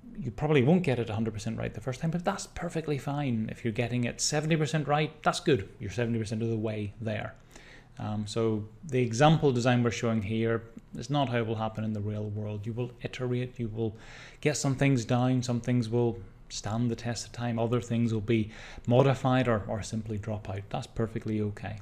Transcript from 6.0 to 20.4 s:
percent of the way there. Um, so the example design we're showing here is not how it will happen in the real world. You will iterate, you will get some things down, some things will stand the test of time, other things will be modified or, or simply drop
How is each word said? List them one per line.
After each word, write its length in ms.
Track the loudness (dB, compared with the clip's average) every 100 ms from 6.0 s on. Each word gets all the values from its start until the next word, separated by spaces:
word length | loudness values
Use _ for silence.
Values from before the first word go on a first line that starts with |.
| 0 0
percent 220 | -2 -2
of 80 | 0
the 80 | 0
way 360 | -2 -2 -6 -6
there. 360 | -4 -4 -6 -12 -20 -20 -20 -20 -20 -8
Um, 260 | -4 -4 -4
so 400 | 0 2 0 -4 -14 -2
the 160 | 0
example 500 | 2 6 6 8 4
design 320 | 4 4 4
we're 80 | 2
showing 300 | 2 0 0
here 420 | 0 0 0 0 -4 -20 -14 -12
is 120 | -2
not 180 | 0 2
how 80 | 0
it 100 | 0
will 80 | -2
happen 280 | -2 -2
in 80 | -4
the 100 | -2
real 240 | -2 -4 -4
world. 400 | -4 -6 -6 -6
You 80 |
will 180 | -4 -6 -6
iterate, 580 | -10 -4 -2 -2 -2 -6
you 80 | -6
will 260 | -2 -2 -4 -16 -18 -18 -2
get 160 | 0 2
some 200 | 0 4
things 280 | 4 4 4
down, 380 | 4 4 2
some 160 | 2 -2
things 300 | 2 2 2
will 300 | 2 2 0 -12 -18 -12
stand 380 | -8 -2 0 0
the 60 | 0
test 320 | -4 -6 -8
of 40 |
time, 280 | -6 -2 0
other 200 | 2 0
things 320 | 0 2 2
will 80 | 0
be 300 | 2 2 2 -6 -16 -8 4
modified 600 | 6 6 4 2 2 4
or, 160 | 2 0
or 160 | -6
simply 340 | -4 -6 -4 -6
drop 320 | -4 -6